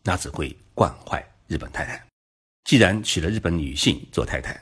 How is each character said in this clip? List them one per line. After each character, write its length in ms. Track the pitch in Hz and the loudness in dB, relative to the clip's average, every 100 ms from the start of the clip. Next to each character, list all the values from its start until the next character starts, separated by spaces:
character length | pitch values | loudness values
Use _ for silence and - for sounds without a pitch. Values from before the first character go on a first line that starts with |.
那 160 | - 87 | -2 -2
只 100 | - | -4
会 280 | - 71 - - | -6 -8 -8 -14
惯 180 | - 101 - | 0 0 0
坏 180 | - - - _ | -8 -8 -8 _
日 140 | _ 78 | _ -6
本 120 | - | -6
太 140 | - | -8
太。 180 | 73 - - _ _ _ _ _ | -8 -10 -16 _ _ _ _ _
既 140 | - 131 | 4 6
然 240 | 95 107 | 8 4
娶 180 | 107 - | -2 -2
了 80 | 80 | -2
日 100 | 110 | -2
本 160 | 87 | 0
女 200 | 85 69 | 0 -2
性 280 | - - - - | 0 0 0 -4
做 140 | - | -4
太 160 | 64 - | -2 -4
太 180 | - - | -6 -12